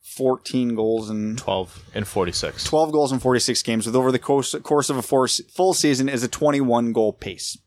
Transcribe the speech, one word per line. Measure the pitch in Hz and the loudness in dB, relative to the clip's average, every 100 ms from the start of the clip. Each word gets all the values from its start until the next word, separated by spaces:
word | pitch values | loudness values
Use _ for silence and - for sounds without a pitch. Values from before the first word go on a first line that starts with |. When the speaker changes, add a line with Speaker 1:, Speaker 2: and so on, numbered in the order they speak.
| - - | -18 -2
Speaker 1:
fourteen | 131 127 - 127 123 113 | 0 0 -2 -2 0 0
goals | 110 113 107 | 0 0 -2
in | 107 107 117 | -4 -4 -4
Speaker 2:
Twelve | - 95 92 - - | -2 -2 -4 -12 -10
in | 104 | -8
forty-six. | 101 - 90 - 80 - | -4 -2 -2 -2 -6 -6
Speaker 1:
Twelve | - 156 156 | 0 2 2
goals | 151 143 | 2 0
in | 131 | 0
forty-six | 127 127 - 120 | 2 2 2 -2
games, | - 113 110 | 0 -2 0
with | 123 | 2
over | 127 | 2
the | 127 | 0
course, | - 139 127 151 | 2 0 0 -6
course | - 147 139 | 0 0 0
of | 135 | -4
a | |
four, | - 139 127 | 0 2 2
full | - - - 185 | 0 -6 0 2
season | 175 156 131 135 | 4 2 2 0
is | 131 | -2
a | 123 | -4
twenty-one | - 147 143 131 117 120 | 0 0 2 2 2 2
goal | 113 107 | 2 0
pace. | - - 92 - - | 0 -12 -10 -12 -12